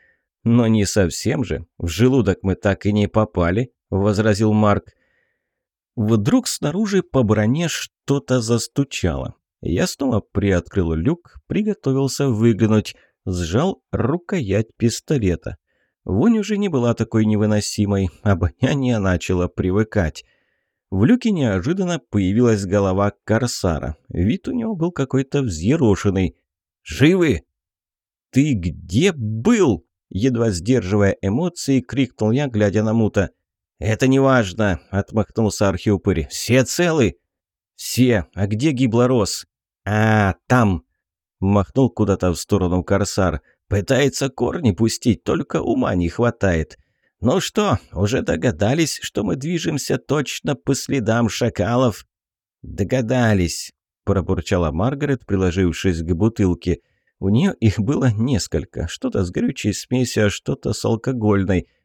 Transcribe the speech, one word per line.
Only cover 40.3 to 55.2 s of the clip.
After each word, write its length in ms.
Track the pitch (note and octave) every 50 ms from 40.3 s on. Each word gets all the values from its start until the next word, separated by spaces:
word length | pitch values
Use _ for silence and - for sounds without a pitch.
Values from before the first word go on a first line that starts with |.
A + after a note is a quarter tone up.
| F2+ _ _
там», 360 | - B2 B2 A2+ G2+ F2+ E2 - _ _ _ _ _ _ _ _ _ _ -
махнул 500 | F#2+ G2 G2+ G2+ F#2+ - - C3+ C3+ -
куда-то 420 | - - G#2+ F#2+ F#2+ - F2+ F2+
в 60 | E2+
сторону 460 | - - - G#2 F#2+ F#2 F2 F2+ F2+ E2
Корсар. 580 | - G2 G2 G2+ - - G#2+ F#2+ E2+ D2 - _ _ _ _ _
«Пытается 600 | - G2+ G2+ F#2 - C3+ B2 C#3+ C3+ - - C#3 C3+
корни 420 | - - B2 - - F3 D#3 A2
пустить, 520 | F2 - A2+ A2+ - - - B2 F#2+ - -
только 380 | - - - - - - E3
ума 320 | - - - C4 A#3+ - G2+
не 120 | F2+ E2+
хватает. 720 | E2 - - A#2+ A#2 - - - F#2+ F2 D#2+ D#2 - - - _ _ _ _ _ _ _ -
Ну 220 | - B2 E3 G3
что, 380 | - - - A3 G#3+ G3 B2 - - -
уже 300 | - F2 G2+ G#2 - D#3
догадались, 800 | - - D#3+ - - B2 E2 D#2 G2 A2 C3+ E3+ D#3+ - - -
что 220 | - - - - G#3+
мы 120 | F#3 E3+
движемся 600 | C3+ C#3 E3 F3+ D#3+ E3+ E3 D#3 C3+ - - D3
точно 580 | C3+ - - C3+ D3+ C3+ - - - - - C#3
по 180 | - - - B2+
следам 540 | - - - D3+ C3+ G#2 A2 A2 A#2+ A#2
шакалов?» 800 | G2+ - - B2+ A2+ - - F2+ G#2+ B2 B2+ C3 A#2 G2 - - _ _ _ _ _ _ _ _ _ _ _
«Догадались», 1120 | - - C2+ - G2+ - B2+ C3+ A#2+ A2 B2+ B2 A#2 A2 G#2+ F#2+ F2 E2 - - - - _ _ _ _ _ _ -
пробурчала 640 | - G2 F#2 D#2 E2 F#2 E2+ - - G#2 F2+ E2+ D2+
Маргарет, 540 | D2 E2 G2+ C3 D3 C#3 D3+ C#3 C3+ A#2+